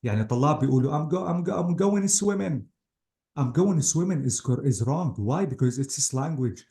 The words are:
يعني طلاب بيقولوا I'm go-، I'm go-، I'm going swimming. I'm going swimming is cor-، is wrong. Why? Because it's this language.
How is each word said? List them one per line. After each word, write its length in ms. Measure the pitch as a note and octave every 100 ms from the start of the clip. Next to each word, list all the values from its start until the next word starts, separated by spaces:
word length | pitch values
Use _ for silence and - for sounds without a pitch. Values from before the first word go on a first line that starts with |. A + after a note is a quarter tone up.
يعني 220 | A#2+ G#2+
طلاب 360 | A2 A#2+ C#3+ D3
بيقولوا 320 | C3+ C3 C3
I'm 160 | D3+ D#3
go-، 180 | F3+ F3+
I'm 160 | E3+
go-، 160 | E3+ -
I'm 180 | F3 F3
going 320 | G3 G3+ G3
swimming. 580 | - G3+ G3+ G3 C#3 - _ _ _ _ _ _ -
I'm 160 | C3
going 300 | A#2+ F#3+ F3
swimming 420 | C3+ D#3+ F3+ E3+
is 160 | C3+ G#2
cor-، 240 | - B2
is 180 | C#3+ A2
wrong. 320 | A2+ D3+ F3 -
Why? 280 | G2+ D3+
Because 340 | F#3+ B2+ B2+ B2
it's 180 | C#3 -
this 180 | C3
language. 500 | C3 D3 D3+ B2 - -